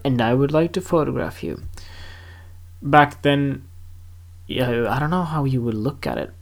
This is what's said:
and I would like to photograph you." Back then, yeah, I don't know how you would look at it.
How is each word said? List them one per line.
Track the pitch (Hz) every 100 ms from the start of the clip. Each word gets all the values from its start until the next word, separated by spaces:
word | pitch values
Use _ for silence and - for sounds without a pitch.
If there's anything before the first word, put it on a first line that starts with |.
and | 143 123
I | 120
would | 127 139
like | 156 165
to | 185
photograph | 180 170 139 131 - -
you." | - - - - - - - - - - - - - -
Back | 143 147 139 -
then, | 143 143 139 135 - - - - - - - - -
yeah, | - 123 117 113
I | 123
don't | 151
know | 185
how | 165 156
you | 139 127
would | 117
look | 110 117 - 71
at | 60
it. | - -